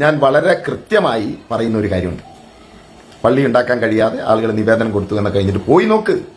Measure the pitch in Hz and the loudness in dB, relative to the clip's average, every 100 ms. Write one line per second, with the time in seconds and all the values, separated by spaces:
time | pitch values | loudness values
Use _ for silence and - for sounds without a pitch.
0 | 147 151 139 147 175 170 - - - 214 | 0 2 2 2 2 0 -2 -8 -2 0
1 | 160 113 107 - - 113 113 110 101 92 | 0 -2 -4 -8 -6 -4 -2 -2 -2 -2
2 | 90 - - - - - - - - - | -4 -8 -14 -20 -20 -20 -20 -20 -20 -20
3 | - - 117 131 131 113 - 120 110 110 | -20 -2 0 2 2 2 0 0 0 2
4 | 110 127 117 110 113 107 107 113 110 101 | 0 -2 0 0 0 0 2 2 0 -2
5 | 95 104 101 98 98 95 117 170 220 214 | -2 -2 -2 0 0 -2 2 2 4 0
6 | 202 - - | 0 -4 -6